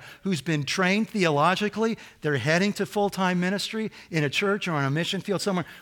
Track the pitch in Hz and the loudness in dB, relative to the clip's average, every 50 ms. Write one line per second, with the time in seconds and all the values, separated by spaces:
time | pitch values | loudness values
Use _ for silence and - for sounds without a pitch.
0 | - - - - - 190 185 135 - 170 160 147 139 - - 190 185 180 190 214 | -6 -12 -16 -6 -4 -2 -2 -2 0 -2 -2 0 -2 -2 0 2 2 2 2 2
1 | 220 - - 208 175 165 147 143 151 175 185 185 208 208 - 208 226 226 220 - | 0 0 0 2 2 4 4 4 4 4 4 2 0 -2 0 0 -2 -2 -2 -4
2 | - - - _ - 151 147 127 107 151 160 175 196 208 - - 196 - - 214 | -8 -16 -14 _ -2 -2 0 0 2 2 2 4 2 0 0 -2 -4 -2 0 0
3 | 202 196 - 190 185 180 180 175 175 185 202 190 - - 220 220 220 196 - - | 0 0 0 0 0 0 2 0 0 0 -2 -2 -4 -4 -4 -6 -6 -6 -8 -12
4 | - - 180 160 147 139 - - 208 196 202 208 - 185 160 143 139 135 139 156 | -12 -4 -2 0 0 0 0 0 0 0 0 0 -2 -2 0 0 0 2 0 0
5 | 175 - 196 185 - 208 190 165 - 208 185 180 - - - - | -2 -2 -4 -4 -2 -2 -2 -2 0 0 0 0 -2 -4 -10 -20